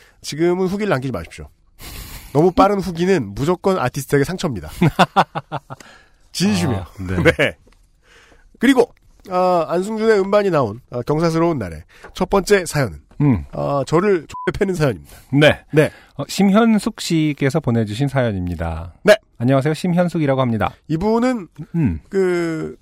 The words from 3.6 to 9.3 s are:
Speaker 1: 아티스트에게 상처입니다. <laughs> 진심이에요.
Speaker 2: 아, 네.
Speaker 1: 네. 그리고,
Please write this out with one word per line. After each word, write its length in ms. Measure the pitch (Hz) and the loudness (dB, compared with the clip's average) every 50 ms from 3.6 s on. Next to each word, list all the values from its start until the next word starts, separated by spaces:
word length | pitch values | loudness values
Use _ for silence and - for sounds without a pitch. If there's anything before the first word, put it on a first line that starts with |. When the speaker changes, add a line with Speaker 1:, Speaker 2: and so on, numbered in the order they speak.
| - 202 190 185 | 0 0 0 0
Speaker 1:
아티스트에게 460 | 123 123 - 143 135 - - 139 143 | -2 -4 -4 -6 -4 0 0 0 0
상처입니다. 440 | 151 180 185 - 170 123 - - 151 - - 175 151 - - 151 - - 196 175 - - 160 - _ | 0 -2 -6 -6 -6 -6 -8 -10 -12 -4 0 0 2 4 2 2 2 2 2 0 0 -2 -10 -10 _
<laughs> 840 | - 147 - - 131 - - - - - _ _ _ _ _ _ - | -12 -12 -12 -14 -20 -20 -20 -20 -20 -20 _ _ _ _ _ _ -6
진심이에요. 480 | - 165 202 214 180 175 147 117 92 85 | -2 0 0 0 0 0 -2 -2 -4 -6
Speaker 2:
아, 40 | - - - | -10 -12 -12
네. 180 | 95 90 92 87 - - - | -8 -4 -2 0 2 2 2
Speaker 1:
네. 200 | - 151 110 87 - _ _ _ _ _ _ _ _ _ _ _ - _ _ - - - _ _ - | 2 0 -2 -4 -6 _ _ _ _ _ _ _ _ _ _ _ -20 _ _ -20 -20 -20 _ _ 0
그리고, 340 | - 247 277 254 - - _ _ _ _ _ _ - 196 | 2 4 4 4 2 2 _ _ _ _ _ _ -12 -6